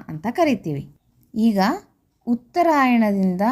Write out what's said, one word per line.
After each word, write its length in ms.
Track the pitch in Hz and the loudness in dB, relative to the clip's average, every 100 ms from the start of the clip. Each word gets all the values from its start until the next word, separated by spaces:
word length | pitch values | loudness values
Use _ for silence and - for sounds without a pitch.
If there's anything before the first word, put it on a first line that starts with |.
| - | -10
ಅಂತ 200 | 156 220 | -10 -6
ಕರಿತೀವಿ. 640 | 294 311 233 160 143 139 _ _ _ _ 220 | -2 0 0 -4 -8 -10 _ _ _ _ -2
ಈಗ 240 | 226 196 190 392 - _ _ _ - | 0 2 0 -2 -10 _ _ _ -6
ಉತ್ತರಾಯಣದಿಂದ 1120 | 240 - 349 339 294 254 233 214 196 190 180 220 | -6 -4 0 2 2 2 2 2 0 0 0 -2